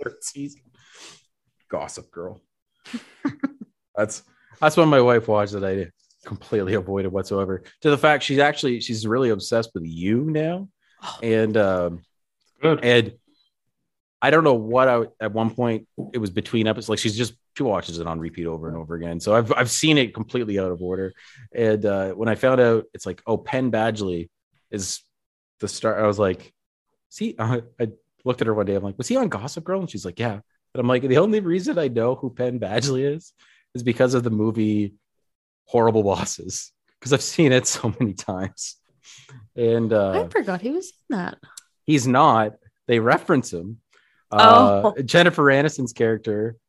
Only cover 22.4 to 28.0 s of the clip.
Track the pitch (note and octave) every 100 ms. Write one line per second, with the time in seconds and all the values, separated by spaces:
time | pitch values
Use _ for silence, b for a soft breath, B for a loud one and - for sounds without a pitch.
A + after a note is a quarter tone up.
22.4 | C3 B2+ A#2+ A2+ - - G2 F2 - A2
23.4 | - C3 C3 A2 A2+ G#2+ G2 F2 E2+ _
24.4 | _ _ - G#2+ F#2+ - _ _ _ _
25.4 | _ - G2+ - A2+ G2+ G#2+ G2+ G2 F2+
26.4 | - _ _ _ _ _ _ - A3 -
27.4 | A2 A#2+ A#2 - A2+ -